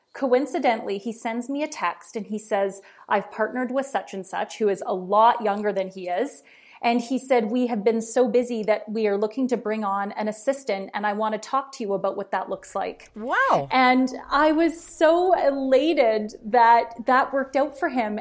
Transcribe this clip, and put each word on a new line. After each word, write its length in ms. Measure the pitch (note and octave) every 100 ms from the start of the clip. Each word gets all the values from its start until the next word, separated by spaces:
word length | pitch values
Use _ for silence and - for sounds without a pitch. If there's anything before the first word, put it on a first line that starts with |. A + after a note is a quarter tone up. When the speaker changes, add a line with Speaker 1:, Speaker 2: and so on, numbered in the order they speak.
| _
Speaker 1:
coincidentally, 840 | - C4+ B3 C#4+ F4+ C4+ A3 - G3
he 140 | A#3
sends 380 | A3 A#3 A#3 B3
me 120 | C#4
a 60 | D4+
text 480 | D4 F3 E3+ - A#3
and 100 | F#3+
he 140 | G#3
says, 420 | - G#3 G3 G3 - - -
"I've 200 | G#3+ -
partnered 420 | - G#3+ A#3+ B3+
with 140 | B3+ C4+
such 280 | G#3 F#3+
and 120 | G3 F#3
such," 320 | F3+ G#3 -
who 120 | G#3+
is 120 | F#3+ -
a 80 | F#3
lot 480 | F3+ G3+ A3+ A#3+
younger 300 | G#3+ G3+ G#3
than 160 | F#3+ F#3+
he 180 | F#3 F3+
is. 340 | F3+ C#4 - - - _ -
And 200 | - A#3
he 180 | A#3 C4
said, 320 | - B3 G#3+
"We 160 | B3 B3
have 160 | A#3
been 180 | G3+ A3+
so 280 | A3 - B3
busy 340 | A3 B3 A#3+
that 240 | G#3 G#3 G#3+
we 180 | G#3+ G#3+
are 100 | G3
looking 320 | G#3 A#3+ B3+
to 80 | A#3+
bring 260 | G#3+ A3
on 300 | G#3 G3 G3+
an 160 | - G#3+
assistant, 640 | G#3+ - C4+ - G3 F#3+
and 120 | G#3 G#3
I 60 |
want 220 | G#3 A3
to 160 | G#3+ G#3
talk 240 | C4+ C4+
to 100 | -
you 80 | G#3+
about 240 | G3 G3 G3
what 160 | G3
that 180 | F#3+ F#3+
looks 240 | F#3+ -
like." 380 | G3 F#3 - -
Speaker 2:
Wow. 540 | - A3+ F#4 C5 F#3 C#3
Speaker 1:
And 380 | C4 B3+ B3+ C4 B3+ -
I 220 | C#4 D#4
was 280 | D#4 E4 D#4+
so 520 | - - D#4 E4+ F4+ E4 C#4
elated 920 | C#4 C4+ C4 D4+ D#4 A3+ A3 G#3+ - A3
that 600 | A#3+ G3+ F3 F3 - A#3
that 260 | B3+ C4
worked 240 | C4+ C4 C#4+
out 200 | D4 -
for 120 | E4+
him. 280 | B3+ G#3+ G#3